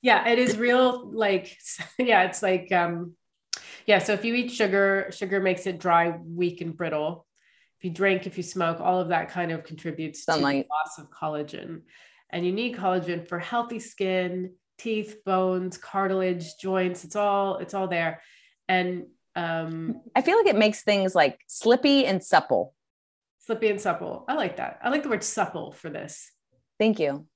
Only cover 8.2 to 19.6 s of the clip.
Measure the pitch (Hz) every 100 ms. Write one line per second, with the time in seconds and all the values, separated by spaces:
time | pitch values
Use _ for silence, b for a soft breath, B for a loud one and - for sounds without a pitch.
8.2 | 185 180 170 185 170 165 180 185 170 165
9.2 | 165 180 170 165 - 160 170 160 160 151
10.2 | - 156 139 139 135 151 156 - 143 -
11.2 | 156 151 147 151 - 165 _ b b b
12.2 | _ 175 180 196 240 233 185 185 170 170
13.2 | 170 175 170 240 233 233 - - 190 185
14.2 | 180 185 185 - _ _ 233 214 214 -
15.2 | - 185 185 185 185 - - 196 196 190
16.2 | 185 175 165 - 190 190 180 180 - 208
17.2 | 202 202 196 185 180 202 190 170 165 160
18.2 | b b b b - 185 180 180 - _
19.2 | _ - 170 165